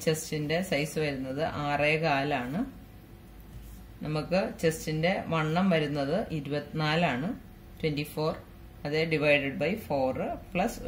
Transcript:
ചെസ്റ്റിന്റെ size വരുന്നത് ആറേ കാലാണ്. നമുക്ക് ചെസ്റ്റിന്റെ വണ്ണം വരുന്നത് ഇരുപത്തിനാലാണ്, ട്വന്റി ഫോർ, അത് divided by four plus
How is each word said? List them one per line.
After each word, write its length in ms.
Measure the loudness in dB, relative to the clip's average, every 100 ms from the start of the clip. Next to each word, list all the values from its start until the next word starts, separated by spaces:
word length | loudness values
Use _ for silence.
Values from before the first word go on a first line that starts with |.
ചെസ്റ്റിന്റെ 520 | 2 0 0 -4 0 0 2
size 260 | 0 0 0
വരുന്നത് 400 | 0 -2 -4 -2 -2 -2 0
ആറേ 260 | 2 4 4
കാലാണ്. 560 | 4 2 2 0 0 -2 -2 -6 -18 -18 -20 -20 -18 -18 -16 -14 -14 -16 -18 -10
നമുക്ക് 360 | -4 -4 2 2 2 0
ചെസ്റ്റിന്റെ 500 | 0 0 -2 0 2 2 0
വണ്ണം 320 | 0 2 4 4
വരുന്നത് 420 | 4 2 0 0 0 0 -4
ഇരുപത്തിനാലാണ്, 880 | -2 -4 -4 -2 2 4 2 2 -2 -4 -10 -18 -18 -4
ട്വന്റി 260 | -2 0 -2
ഫോർ, 180 | -2 -2 -2 -10 -18 -18 -10 -2
അത് 120 | 0 2
divided 400 | 4 6 6 4 0
by 100 | 0 -2 -2
four 260 | 0 2 0 -4 -6 -4
plus 220 | 0 0 0